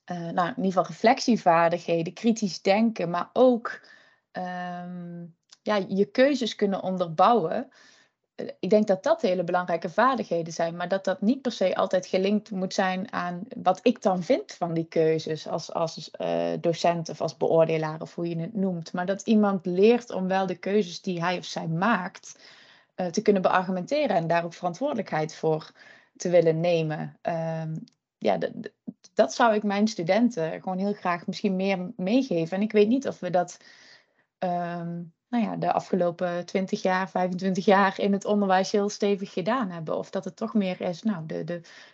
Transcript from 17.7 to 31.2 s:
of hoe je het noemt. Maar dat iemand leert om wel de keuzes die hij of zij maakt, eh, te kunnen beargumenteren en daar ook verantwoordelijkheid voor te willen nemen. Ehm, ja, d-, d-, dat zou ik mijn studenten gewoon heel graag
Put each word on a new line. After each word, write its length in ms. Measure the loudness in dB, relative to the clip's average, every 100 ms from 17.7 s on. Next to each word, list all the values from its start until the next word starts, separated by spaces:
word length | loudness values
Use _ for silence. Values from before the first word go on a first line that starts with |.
| 0 -4 -8
of 140 | -12
hoe 140 | -8 -6
je 100 | -6
het 140 | -6
noemt. 380 | -4 -2 -4 -6
Maar 140 | -6 -4
dat 160 | -4
iemand 440 | 2 4 4 0 -2
leert 440 | 4 6 4 0
om 180 | -4 -2
wel 180 | 0 -2
de 100 | -4
keuzes 440 | -2 0 -2 -6
die 180 | -6 -2
hij 160 | -2 -2
of 60 |
zij 240 | -6 -8 -4
maakt, 720 | 0 0 0 -4 -12 -20 -20 -20 -20 -20 _ _
eh, 120 | -6 -4
te 160 | -2
kunnen 200 | 2 2
beargumenteren 760 | 4 0 0 -4 -2 -2 0 0
en 100 | 2
daar 180 | 0
ook 100 | -2
verantwoordelijkheid 800 | -6 -8 -4 -4 -4 -4 -4 -4
voor 360 | -2 -2 -2 -4 _ -20 -20 _ -8
te 120 | 2
willen 320 | 4 6 4
nemen. 580 | 2 2 0 -4 -8 -8
Ehm, 540 | -6 -4 -4 -6 -6 -8 -12 _ _ -4
ja, 200 | -2 0
d-, 140 | -2 -6
d-, 100 | -14 _ -18 -18 -6
dat 200 | 0 0
zou 200 | 4 4
ik 80 | 4
mijn 260 | 0 0 0
studenten 600 | 0 0 2 2 0 -4 -4
gewoon 160 | -6 -4
heel 140 | -4
graag 340 | -4 -4 -4